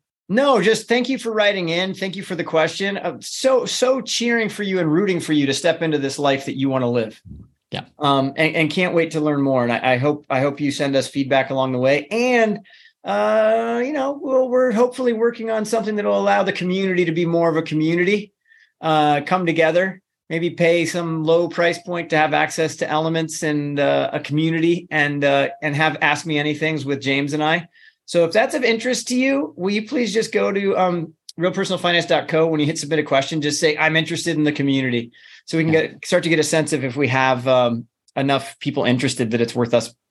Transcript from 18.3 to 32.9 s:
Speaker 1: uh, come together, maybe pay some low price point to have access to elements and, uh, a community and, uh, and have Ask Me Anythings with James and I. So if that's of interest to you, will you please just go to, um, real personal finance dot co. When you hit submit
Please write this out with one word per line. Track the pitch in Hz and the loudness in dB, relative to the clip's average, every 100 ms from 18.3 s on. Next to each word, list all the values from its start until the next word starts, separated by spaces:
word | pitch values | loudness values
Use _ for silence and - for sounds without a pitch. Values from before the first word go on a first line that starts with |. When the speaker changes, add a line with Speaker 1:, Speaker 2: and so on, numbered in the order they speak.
| _ _ _ _ _ | _ _ _ _ _
Speaker 1:
uh, | 160 156 151 147 | 0 4 4 2
come | 147 185 | 0 0
together, | 170 160 160 170 190 190 _ _ - | 2 2 2 2 0 -4 _ _ -8
maybe | 165 170 | -4 -4
pay | 170 165 170 151 | 2 2 4 0
some | 180 165 160 | -2 -4 -2
low | 156 170 170 | 2 2 2
price | 175 170 170 | 0 0 -2
point | 180 170 165 | -6 -8 -2
to | 160 | 0
have | 156 | 2
access | 151 151 - 160 - | 2 0 -2 -4 -4
to | - | -4
elements | 151 160 165 160 - | -2 0 -2 -4 -4
and, | 160 147 147 143 | -2 -2 -2 0
uh, | 139 139 135 | 2 2 0
a | 151 | -4
community | 147 151 160 165 170 170 - | -4 0 0 2 2 0 -2
and, | 151 143 143 | -2 0 0
uh, | 143 139 135 - | 2 2 0 -4
and | 151 | -4
have | 143 156 151 | 0 0 2
Ask | 151 147 165 | 0 0 -2
Me | 147 | -2
Anythings | 151 151 160 156 | -2 -2 -2 -2
with | 135 139 | -4 -4
James | 135 139 143 | -2 -2 -2
and | 151 | -2
I. | 151 170 165 _ - _ - | 0 0 -4 _ -20 _ -2
So | 175 | 0
if | 165 | 2
that's | 208 269 | 2 0
of | 302 | 0
interest | 240 226 247 240 - | 0 0 -2 -4 -2
to | 254 | 0
you, | 269 277 311 - | 2 0 -2 -4
will | 185 | -4
you | 208 220 | -2 -2
please | 269 220 | -2 0
just | 220 - | -2 0
go | 202 202 | 0 0
to, | 202 196 180 | 0 0 2
um, | 185 175 160 - - - | 0 0 -6 -12 -18 -4
real | 180 | -2
personal | 175 180 180 | -2 -4 -2
finance | 175 170 165 | 0 0 2
dot | 156 - | 0 2
co. | 160 165 | 0 2
When | 151 | 2
you | 147 | 0
hit | - | -2
submit | 143 | -2